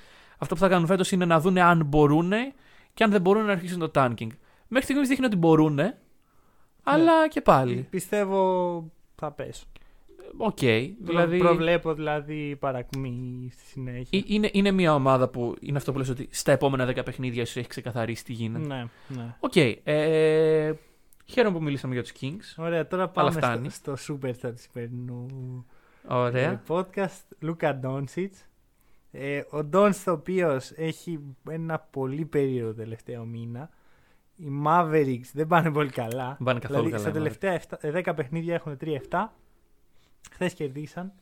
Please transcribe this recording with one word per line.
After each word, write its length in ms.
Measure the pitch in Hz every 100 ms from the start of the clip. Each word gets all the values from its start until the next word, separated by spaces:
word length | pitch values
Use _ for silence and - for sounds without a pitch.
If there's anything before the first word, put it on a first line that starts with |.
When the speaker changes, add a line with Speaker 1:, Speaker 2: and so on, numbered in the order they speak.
| - - - -
Speaker 1:
αυτό 160 | -
που 60 | 170
θα 80 | 190
κάνουν 180 | 180 165
φέτος 260 | 190 180
είναι 120 | 190
να 160 | 175 165
δούνε 200 | 175 185
αν 220 | 175 165 147
μπορούνε 640 | 147 147 151 175 214 269 - - - _
και 100 | -
αν 60 | 214
δεν 100 | 202
μπορούν 240 | 180 208
να 80 | 214
αρχίσουν 260 | 190 175 175
το 120 | 160
tanking. 340 | 147 131 117 113 - _ _ -
Μέχρι 160 | 240
στιγμής 240 | 269 269 262
δείχνει 160 | 269 254
ότι 100 | 190
μπορούνε, 460 | 165 160 156 143
Speaker 2:
Ναι. 140 | 185 - _ _ _ _ _ _ _ _
Speaker 1:
αλλά 460 | - 294 330 320 311
και 120 | 294
πάλι. 340 | - 147 127
Speaker 2:
Πι-, 80 | 123 135
πιστεύω 1000 | 185 - 208 196 196 185 185 175 170 160 - _
θα 160 | - 151
πέσουν. 360 | 143 127 - - - - - - - - -
Speaker 1:
Οκ, 200 | 220 -
Speaker 2:
Προ-, 360 | 127 110 143 214
Speaker 1:
δηλαδή 380 | 170 170 170 180
Speaker 2:
προβλέπω 560 | 175 165 165 170 170
δηλαδή 640 | 151 151 151 147 151 147 139
παρακμή 880 | 139 127 120 135 135 123 127 123 127
στη 120 | -
συνέχεια. 540 | - 135 127 123 127 190
Speaker 1:
Ε, 40 | -
είναι, 240 | 208 208
είναι 180 | 196 196
μια 240 | 190 170
ομάδα 340 | 147 135 131 127
που 260 | 127 120 -
είναι 160 | 143 139
αυτό 160 | -
που 60 | 131
λες 100 | 131
ότι 200 | 127 -
στα 220 | - -
επόμενα 320 | 135 139 131
δέκα 180 | 127 127
παιχνίδια 400 | 123 123 127 120
ίσως 140 | 117 127
έχει 120 | 120
ξεκαθαρίσει 560 | - 120 117 113 113
τι 80 | -
γίνεται. 340 | 113 113 117 151
Speaker 2:
Ναι, 180 | 135 120 _ -
ναι. 260 | 127 117 -
Speaker 1:
Οκ, 160 | 277 180 127 101
ε, 880 | - 151 156 156 156 156 156 156 156 156 _ _ _ _
χαίρομαι 320 | - - 226 170
που 40 |
μιλήσαμε 320 | 151 135 131
για 80 | 123
τους 100 | 117 -
Kings. 340 | 135 190 - -
Speaker 2:
Ωραία, 220 | 165 170 151
τώρα 160 | 185
Speaker 1:
Αλλά 100 | 180
Speaker 2:
πάμε 180 | 180 143
Speaker 1:
φτάνει. 400 | 160 127 117 143
Speaker 2:
στο, 260 | - - 135
στο 220 | - 143
superstar 300 | 131 120 127
του 0 | 117 -
σημερινού, 540 | 123 117 123 123 123 127 135 127 127 123 - _ _ -
Speaker 1:
Ωραία. 420 | 127 123 127 147
Speaker 2:
ε, 100 | - -
podcast, 760 | 165 185 - 190 - - - 156
Luka 260 | 165 156 139
Doncic. 460 | 131 135 135 175 196 - - _ _ _ _ - _
Ε, 260 | 131 139 143
ο 300 | - 151 147
Doncic, 300 | 185 208 196 -
ο 40 |
οποίος 640 | 160 - 185 170 135 - -
έχει 440 | 160 156 - 156 143 131 -
ένα 280 | 165 165 160 -
πολύ 340 | 135 131 143
περίεργο 500 | 151 147 139 127 113
τελευταίο 500 | 113 110 113 - 120
μήνα. 460 | 117 117 117 120 156 _ _ _ _ _ _ -
Οι 100 | 151 143 151
Mavericks 640 | 170 160 156 135 123 127
δεν 140 | 139 160
πάνε 240 | 170 160
πολύ 200 | 147 143
καλά. 360 | 127 117 127 127 -
Speaker 1:
Δεν 60 |
πάνε 140 | 123 120
καθόλου 240 | 117 139
Speaker 2:
Δηλαδή, 60 | 110
Speaker 1:
καλά, 80 | 110
Speaker 2:
στα 100 | 104
Speaker 1:
οι 20 |
Mavericks. 40 |
Speaker 2:
τελευταία 380 | 151 151 - 196
εφτά, 260 | 170 - 175
ε, 100 | 151
δέκα 240 | 170 180
παιχνίδια 400 | 160 131 165 165
έχουν 220 | 170 160 139
τρία 180 | 156
εφτά. 400 | 143 - 175 226 _ _ _ _ _ _ - _ _ -
Χθες 200 | - 180
κερδίσαν. 580 | - 143 139 151 175 190 -